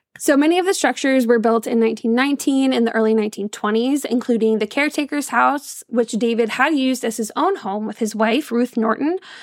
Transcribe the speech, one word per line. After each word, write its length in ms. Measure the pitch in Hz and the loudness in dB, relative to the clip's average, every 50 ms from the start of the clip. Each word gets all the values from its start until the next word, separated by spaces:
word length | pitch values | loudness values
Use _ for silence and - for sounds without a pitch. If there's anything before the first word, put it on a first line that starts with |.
| _ _ - - | _ _ -14 -4
So 180 | - - 285 | 0 2 4
many 220 | 277 294 320 349 359 | 4 4 4 2 2
of 80 | 349 | 2
the 80 | 370 392 | 0 0
structures 500 | - - 254 247 - - 269 262 262 240 | 0 0 -2 0 0 0 2 2 4 4
were 140 | 226 240 233 | 4 2 2
built 260 | 214 226 226 226 220 | 4 2 2 2 0
in 140 | 262 247 233 | 0 0 2
nineteen 340 | 226 220 226 - - 226 226 | 2 2 0 -2 -2 0 2
nineteen 580 | 247 269 285 285 269 - 294 269 269 269 262 | 2 2 0 0 -2 0 0 2 2 2 2
and 140 | 262 233 233 | 2 2 0
the 60 | - | 0
early 240 | - 220 220 220 220 | 2 2 2 2 2
nineteen 340 | 220 208 214 - - 196 208 | 2 0 -2 -4 -6 -8 -8
twenties, 560 | - - - 208 214 220 233 262 285 285 - | -8 -4 -2 0 0 0 0 0 0 -2 -2
including 540 | - 233 254 220 - 240 214 220 220 220 214 | -2 -2 -2 0 0 0 2 2 2 2 0
the 80 | 220 | -2
caretaker's 640 | 208 - 277 285 302 - - 294 277 294 294 269 - | -2 -2 -2 -2 -2 -2 -4 -4 -2 -4 -4 -4 -2
house, 540 | - 247 254 254 277 294 - - - - - | 0 2 2 2 0 -2 -6 -10 -16 -16 -10
which 240 | - 233 240 233 226 | -4 -2 -2 0 0
David 380 | - 202 247 233 233 220 233 214 | 0 -2 0 0 2 0 0 0
had 260 | - - 262 311 320 | 0 0 0 2 2
used 280 | 277 262 262 262 254 - | 2 0 0 0 -2 -4
as 140 | 233 220 | -6 -4
his 140 | - 220 208 - | -4 -6 -4 -2
own 200 | - 302 370 392 | -2 0 0 -2
home 320 | 311 - 196 190 214 214 | -2 -6 -6 -6 -6 -6
with 100 | 220 208 | -6 -6
his 160 | - 233 208 - | -4 -4 -4 -2
wife, 360 | 208 220 220 226 285 302 - | 0 0 0 0 0 -2 -2
Ruth 260 | 226 233 247 247 - | 0 0 0 0 0
Norton, 400 | 233 220 220 220 - 277 302 359 381 - - - - | -2 0 0 0 0 0 -2 -2 -4 -6 -12 -20 -20